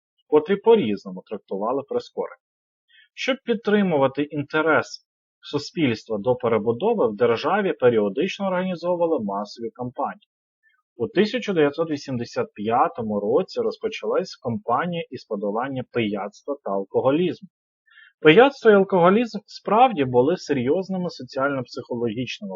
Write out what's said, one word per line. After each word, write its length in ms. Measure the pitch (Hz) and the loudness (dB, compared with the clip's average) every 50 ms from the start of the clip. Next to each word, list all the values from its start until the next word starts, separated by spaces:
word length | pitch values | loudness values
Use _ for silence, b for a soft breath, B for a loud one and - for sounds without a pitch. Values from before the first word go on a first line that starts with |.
| _ _ _ _ _ | _ _ _ _ _
котрі 300 | _ 147 151 151 185 196 | _ 2 2 2 2 -2
по-різному 640 | 196 - 220 233 220 156 110 104 95 - 98 92 92 - | 0 4 4 4 4 4 0 -2 -4 -8 -10 -14 -14 -12
трактували 560 | _ 110 101 - - 107 95 101 113 131 139 - - | _ -12 -12 -10 -8 -8 -4 -4 -4 -4 -4 -4 -6
прискорення. 480 | 120 120 120 - - - 90 82 - - _ _ _ _ _ _ _ _ _ b b b b b b | -6 -6 -6 -8 -8 -10 -10 -10 -12 -18 _ _ _ _ _ _ _ _ _ b b b b b b
Щоб 220 | - - - 269 254 _ | -6 -4 -4 -4 -4 _
підтримувати 800 | - 233 208 - 214 202 208 202 185 165 143 135 135 135 - 147 | -4 -4 -4 0 0 2 2 2 2 2 2 2 2 0 -2 -4
інтерес 840 | 147 - 147 139 - - 156 156 160 151 127 110 - - - _ _ _ _ _ _ _ _ | -4 -4 -8 -6 -4 -2 0 2 2 2 2 0 -2 -8 -20 _ _ _ _ _ _ _ _
суспільства 800 | - - - 147 143 - - 175 160 127 113 107 - - 110 104 | -12 -8 -6 -6 -6 -6 -4 -2 0 0 0 -2 -6 -6 -8 -4
до 180 | 101 123 127 | 0 0 0
перебудови, 720 | - - 117 113 107 101 117 117 120 165 220 240 202 147 113 | 0 0 0 0 0 0 0 -2 0 0 -2 0 2 0 0
в 80 | 104 | 0
державі 560 | 101 123 120 117 110 113 147 180 214 202 185 151 | 0 2 2 2 0 0 0 0 0 0 -2 0
періодично 760 | - 131 123 120 110 104 101 98 127 160 196 - - 196 | 2 2 4 4 4 2 0 0 -2 -4 -4 -4 -4 -4
організовували 800 | 190 185 180 185 185 180 160 165 175 180 170 170 165 160 135 110 | -4 -2 -2 -2 -4 -6 -4 -4 -4 -2 0 0 0 0 -2 -2
масові 460 | 98 - 101 104 - - - 117 113 | -4 -6 -6 -8 -10 -10 -12 -12 -12
кампанії. 580 | - - 123 123 - - 139 113 - - _ _ _ _ _ _ _ _ _ _ _ _ _ _ _ | -10 -10 -10 -10 -8 -6 -8 -8 -8 -12 _ _ _ _ _ _ _ _ _ _ _ _ _ _ _
У 120 | - - - | -8 -6 -2
тисяча 440 | - - 214 214 233 247 208 - 196 | 0 0 0 0 -2 -4 -6 -2 0
дев'ятсот 380 | 165 147 143 143 - 165 160 | 2 2 2 2 -2 -4 -4
вісімдесят 560 | 151 135 - - 135 120 120 - - 131 117 104 _ | -4 -6 -6 -8 -8 -8 -8 -6 -4 -6 -6 -6 _
п'ятому 640 | - 101 107 113 123 151 - - - 117 110 107 101 | -8 -4 0 0 2 2 0 -2 -4 -6 -4 -4 -4
році 400 | 101 104 120 160 185 - - 127 | -2 0 0 0 0 -2 -4 -4
розпочалась 760 | 113 110 98 - - 107 - - - 107 120 156 185 180 - | -4 -4 -4 -6 -6 -8 -8 -8 -6 -4 -4 -4 -4 -6 -10
кампанія 680 | - - 127 117 104 - - 120 131 160 180 175 170 165 - | -10 -8 -6 -6 -6 -4 -2 -2 -2 -2 -4 -6 -8 -8 -10
із 140 | 135 117 - | -12 -16 -10
подолання 600 | - 110 101 101 101 101 110 123 139 135 131 120 - - | -8 -8 -6 -4 -4 -4 -4 -4 -6 -6 -8 -8 -6 -4
пияцтва 640 | 123 117 104 101 101 98 104 - - _ - 143 - - | -2 -2 -2 -2 -6 -8 -10 -12 -12 _ -10 -10 -8 -6
та 60 | 104 | -6
алкоголізму. 800 | 98 98 98 - - 123 110 127 139 156 185 175 123 - - - _ _ _ _ _ _ b b b b b b b _ | -4 -4 -4 -4 0 2 4 4 4 4 2 0 -2 -4 -10 -20 _ _ _ _ _ _ b b b b b b b _
Пияцтво 500 | - 156 156 202 - 277 277 - - 226 | 6 8 10 10 8 6 6 2 4 6
і 40 | 208 | 6
алкоголізм 640 | 202 190 190 196 185 170 180 196 220 247 220 - 202 - | 6 6 4 4 4 6 6 6 4 2 -2 -6 -10 -14
справді 580 | - - - - - 196 220 254 262 220 156 139 | -16 -20 -12 -4 0 4 4 4 4 4 2 -2
були 320 | 127 123 123 127 143 175 | 2 4 4 4 4 2
серйозними 760 | 180 - - 147 135 120 127 151 185 190 175 190 185 180 175 | -2 -2 -2 -2 0 0 0 0 0 -2 -4 -4 -4 -4 -6
соціально-психологічними 1400 | - - 127 123 - 135 135 143 143 135 123 - - - 120 - 127 120 117 120 101 117 127 117 - - 107 98 92 | -6 -10 -14 -10 -6 -4 -2 -2 -2 -4 -6 -8 -10 -14 -10 -8 -6 -4 -4 -4 -4 -4 -6 -8 -10 -12 -12 -12 -14